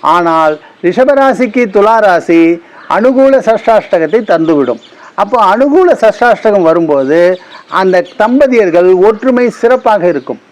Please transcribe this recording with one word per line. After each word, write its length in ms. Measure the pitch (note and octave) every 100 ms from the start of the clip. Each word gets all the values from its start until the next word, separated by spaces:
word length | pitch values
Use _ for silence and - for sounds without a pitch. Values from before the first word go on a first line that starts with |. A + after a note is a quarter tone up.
| D3
ஆனால் 400 | F3 E3+ D#3+ D#3 D#3 - _ F3
ரிஷபராசிக்கு 760 | F3+ C4 C4+ C4+ A#3 B3 B3 A#3+ G3+
துலா 220 | G#3 A3+ G#3
ராசி 340 | F3 - E3 E3 E3+ - - - F3+
அனுகூல 360 | B3 C4 C4+ C4+ A3
சஷ்டாஷ்டகத்தை 720 | A3 - G#3+ - F3 D#3+ G#3+ A3
தந்துவிடும். 500 | E3+ D#3+ D3+ B2 A2+ - - - -
அப்போ 160 | G3+ A#3+ G3
அனுகூல 380 | G#3+ C#4 D#4+ F4+ D#4 A3
சஷ்டாஷ்டகம் 640 | - A#3+ F#3+ A3+ G3+ E3
வரும்போது 500 | E3+ E3 C#3 C3+ D#3+ F3 F3+ - - _ F3+
அந்த 260 | F#3+ F#3 F3 -
தம்பதியர்கள் 680 | G#3+ B3+ C#4 A#3+ F#3+ F3 F3+ F#3 G3+
ஒற்றுமை 380 | G#3+ C4 B3 A#3+ -
சிறப்பாக 420 | A#3 B3+ B3+ G#3 F3
இருக்கும். 280 | D3 C3 A#2+ _